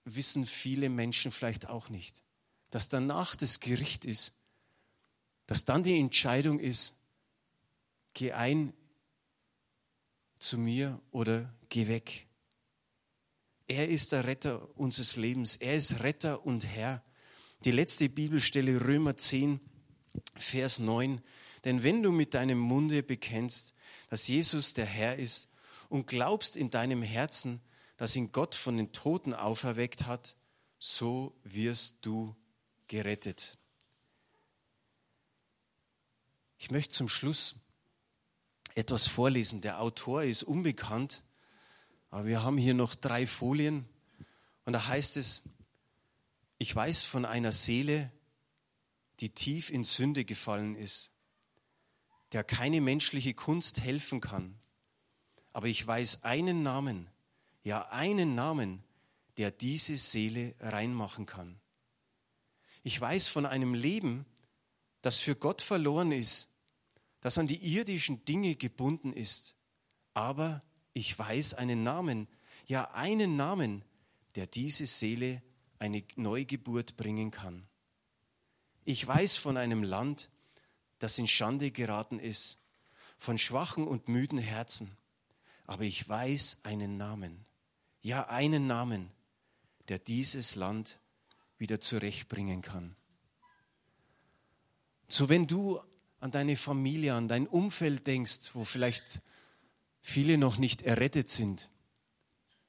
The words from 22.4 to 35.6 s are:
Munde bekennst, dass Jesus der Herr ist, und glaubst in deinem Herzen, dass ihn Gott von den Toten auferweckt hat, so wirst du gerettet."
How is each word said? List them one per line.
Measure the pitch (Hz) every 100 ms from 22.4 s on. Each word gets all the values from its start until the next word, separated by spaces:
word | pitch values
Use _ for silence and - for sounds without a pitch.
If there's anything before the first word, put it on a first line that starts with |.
| 131 123
Munde | 120 131 151 151
bekennst, | 135 123 - 113 123 - - - - - -
dass | 110 -
Jesus | 135 165 156 -
der | - 104
Herr | 101 113 135
ist, | 120 - - _ - - -
und | 143 120
glaubst | 123 127 214 - -
in | 131
deinem | 120 123 123
Herzen, | 113 117 151 - 131 120 - _ - -
dass | 117 127
ihn | 117
Gott | - 170 -
von | - 117
den | 107
Toten | - 147 180 139 113
auferweckt | 104 110 131 117 120 - 120
hat, | 123 - - _ _ _ -
so | - - 117 127 135 -
wirst | 98 101 113 120 - -
du | 110 110 110 110 _ _ _ _ -
gerettet." | 107 101 104 101 - - - _ _ _ _ _ _ _ _ _ _ _ _ _ _ _ _ _ _ _ _